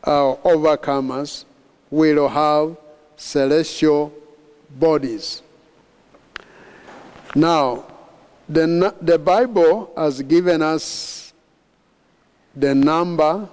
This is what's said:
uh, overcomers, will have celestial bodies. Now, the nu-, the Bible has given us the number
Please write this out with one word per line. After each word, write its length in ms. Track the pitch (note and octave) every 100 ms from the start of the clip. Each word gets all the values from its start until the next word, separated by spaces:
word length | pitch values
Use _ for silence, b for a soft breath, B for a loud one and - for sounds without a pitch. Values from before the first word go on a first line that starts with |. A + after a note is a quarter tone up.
uh, 320 | - D3 C3+ C3
overcomers, 1000 | F#3 D#3+ D#3 D3 - C#3 C3 C3 C#3+ - - _ _ _ _
will 380 | D3+ D#3 D3 C#3
have 480 | C#3+ D3+ D3+ D#3 E3 - - _ _
celestial 1000 | - C#3+ C3+ D#3 D#3 - D#3 D3 D3 - - - _ _ _
bodies. 720 | C3 D#3+ D3+ C3+ G#2+ - - _ _ _ _ _ _ _ _ _ - B B B B B B B B -
Now, 520 | C#3+ E3 E3 C3 A#2 - - - _ _ _ -
the 200 | D#3 D#3+
nu-, 280 | E3+ F#3+ -
the 160 | E3+ E3
Bible 760 | D3+ G3 B3 G#3+ E3 G3+ - -
has 240 | D#3 C3+
given 400 | C3+ E3+ F3+ D#3+
us 720 | D#3 D#3+ - - - - - _ _ _ _ _ _ _ _ _ _ _ _ C3+
the 180 | C#3
number 760 | C#3 C#3+ D#3+ F3 E3+ D#3 F#3 G3